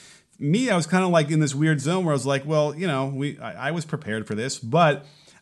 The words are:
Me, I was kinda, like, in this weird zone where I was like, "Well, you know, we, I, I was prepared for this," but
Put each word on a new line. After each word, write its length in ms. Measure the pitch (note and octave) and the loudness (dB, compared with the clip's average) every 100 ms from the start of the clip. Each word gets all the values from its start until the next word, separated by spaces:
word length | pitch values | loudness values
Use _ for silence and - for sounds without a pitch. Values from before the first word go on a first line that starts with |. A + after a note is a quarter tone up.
| - - _ - | -20 -20 _ -6
Me, 320 | C#3+ G3+ B3+ | 0 2 2
I 60 | F3+ | 2
was 100 | D#3 | 2
kinda, 220 | F#3 F#3 | 2 4
like, 220 | E3+ D3 | 2 4
in 100 | D#3 | 2
this 140 | D3 | 0
weird 260 | C3+ D#3 D3+ | 2 2 2
zone 240 | C3+ F#3 | 0 0
where 80 | E3+ | 0
I 40 | C#3+ | 0
was 100 | C3 | 0
like, 200 | C#3 D3 | -2 0
"Well, 300 | D#3 D3+ D3+ | 0 0 -2
you 100 | F#3 | -2
know, 200 | C3+ C3+ | -2 -2
we, 320 | C3+ C#3+ - | -4 -6 -8
I, 300 | A2+ F2 C3+ | -12 -8 -6
I 20 | |
was 120 | E3+ | -6
prepared 420 | - D3 G#2 A2 G#2 | -6 -8 -4 -6 -4
for 80 | |
this," 240 | G#2+ C3 - | -4 -6 -8
but 460 | A2+ D3+ D#3+ C#3 - - _ _ | 0 4 4 2 -4 -20 _ _